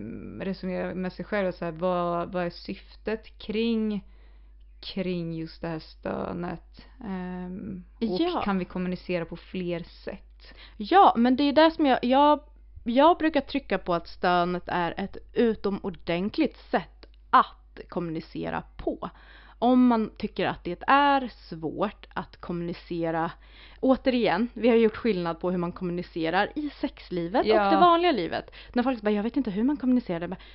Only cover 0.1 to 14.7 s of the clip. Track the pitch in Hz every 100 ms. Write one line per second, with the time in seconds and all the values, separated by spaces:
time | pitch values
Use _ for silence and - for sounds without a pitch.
0.1 | 104 98 101 190 190 185 180 180 180 185
1.1 | - 180 208 185 175 170 160 185 180 175
2.1 | 175 175 180 175 - - 190 - - -
3.1 | 220 - - - 214 233 220 214 202 -
4.1 | - - - - - - - - 190 185
5.1 | 180 165 165 160 - 165 160 - - 190
6.1 | - - - 175 175 - - - - -
7.1 | 185 180 180 180 185 190 190 - - 233
8.1 | 180 330 311 208 190 180 185 180 180 -
9.1 | 175 165 170 - 185 175 170 170 - -
10.1 | 190 - - - - - - 208 359 349
11.1 | - 240 254 285 285 320 320 285 247 240
12.1 | 262 294 294 - - - - - 233 311
13.1 | 349 311 302 269 277 - 190 185 170 170
14.1 | - 185 175 175 175 -